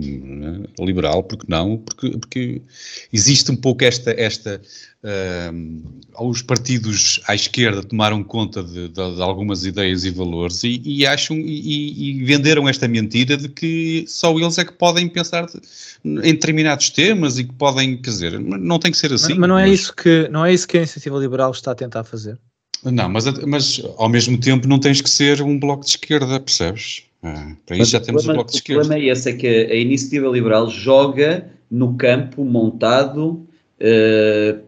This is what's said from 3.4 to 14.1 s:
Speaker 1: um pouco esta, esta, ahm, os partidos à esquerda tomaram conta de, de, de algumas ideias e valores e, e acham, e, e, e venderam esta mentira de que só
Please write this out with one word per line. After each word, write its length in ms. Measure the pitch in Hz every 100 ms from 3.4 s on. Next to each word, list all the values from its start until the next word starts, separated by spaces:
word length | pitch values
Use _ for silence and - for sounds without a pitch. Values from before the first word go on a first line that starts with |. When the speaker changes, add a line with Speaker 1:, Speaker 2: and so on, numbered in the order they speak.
| -
Speaker 1:
um 60 | 131
pouco 280 | 131 123
esta, 280 | 127 123 -
esta, 480 | 113 110 - 107 98 - - - _
ahm, 800 | 107 101 95 87 87 85 80 80 - - - -
os 220 | 123 117
partidos 800 | - 123 - 123 107 101 - - -
à 80 | 101
esquerda 480 | - - 117 98
tomaram 400 | 95 113 107 104
conta 400 | 98 113 104 107
de, 240 | 85 87 87
de, 280 | 85 92 87
de 60 |
algumas 420 | 90 95 104 95
ideias 400 | 95 92 95 92 92
e 40 |
valores 540 | 87 87 85 87 90
e, 180 | 120 123
e 220 | 120 143 139
acham, 320 | 143 - 156
e, 40 |
e, 640 | 160 151 151 147 147 143 139 135
e 20 | 127
venderam 420 | 143 139 156 139
esta 200 | 135 123
mentira 500 | 117 107 117 127 143
de 100 | 147
que 580 | 143 165 165 165 160
só 300 | 165